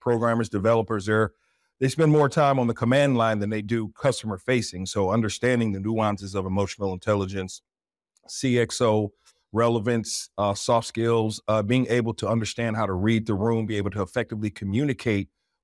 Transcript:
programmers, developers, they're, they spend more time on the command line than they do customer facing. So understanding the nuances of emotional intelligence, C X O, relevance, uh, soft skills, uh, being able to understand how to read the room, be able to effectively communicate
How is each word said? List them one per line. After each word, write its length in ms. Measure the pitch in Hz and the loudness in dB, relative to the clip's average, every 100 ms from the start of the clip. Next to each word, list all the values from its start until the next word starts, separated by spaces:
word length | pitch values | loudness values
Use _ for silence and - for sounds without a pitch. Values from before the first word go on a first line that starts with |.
programmers, 480 | - 117 117 117 107 | 0 2 2 0 -2
developers, 560 | 101 107 117 107 107 | 0 2 2 2 -2
they're, 300 | 98 110 107 - _ _ _ - | 0 2 0 -4 _ _ _ -4
they 80 | 131 | -2
spend 240 | 143 160 | 2 4
more 180 | 151 139 | 6 4
time 280 | - 143 135 | 4 4 4
on 80 | 120 | 0
the 80 | |
command 440 | 110 117 135 143 123 | 0 2 4 4 4
line 220 | 113 107 | 2 0
than 100 | 101 | -2
they 100 | 110 | -4
do 280 | 104 117 107 | -2 -2 -4
customer 500 | - 139 123 110 98 | -2 -2 -2 -4 -6
facing. 480 | - 127 110 90 92 | 0 0 0 -6 -6
So 240 | 104 92 | -2 0
understanding 600 | 113 110 - 123 123 110 | 2 0 0 0 2 0
the 80 | 98 | -2
nuances 540 | 98 110 107 101 101 | -4 0 0 -2 -4
of 120 | 98 92 | -4 -2
emotional 460 | 95 98 - 98 | 0 -2 -2 -6
intelligence, 680 | 92 - 104 95 98 92 - _ _ _ _ _ _ - | -4 0 0 -2 -6 -8 -12 _ _ _ _ _ _ -16
C 320 | - 131 120 | -4 0 2
X 220 | 113 - | 2 2
O, 320 | 120 107 101 - _ _ _ | 2 2 0 -8 _ _ _
relevance, 800 | 107 117 117 107 117 104 - - - | 0 2 2 0 -2 -2 -8 -8 -2
uh, 160 | 101 | -2
soft 320 | 101 - 117 - | -2 0 0 0
skills, 540 | - 117 117 110 107 - | -2 0 0 0 -4 -2
uh, 160 | 110 | -2
being 240 | 101 127 123 | 2 0 2
able 260 | 120 113 | 0 0
to 120 | 107 101 | -2 -2
understand 480 | 117 107 - 117 | -2 -2 -4 -4
how 120 | 107 101 | -2 -2
to 80 | |
read 320 | 90 107 113 113 | 0 2 2 2
the 80 | |
room, 320 | 98 110 113 107 | 0 0 0 0
be 100 | 104 | -2
able 140 | 98 | -2
to 100 | 104 | -4
effectively 480 | 92 - - 107 107 | -4 -4 -6 -4 -6
communicate 800 | - 101 104 147 123 117 101 92 _ _ _ | -6 -4 -2 -2 -2 -2 -2 -4 _ _ _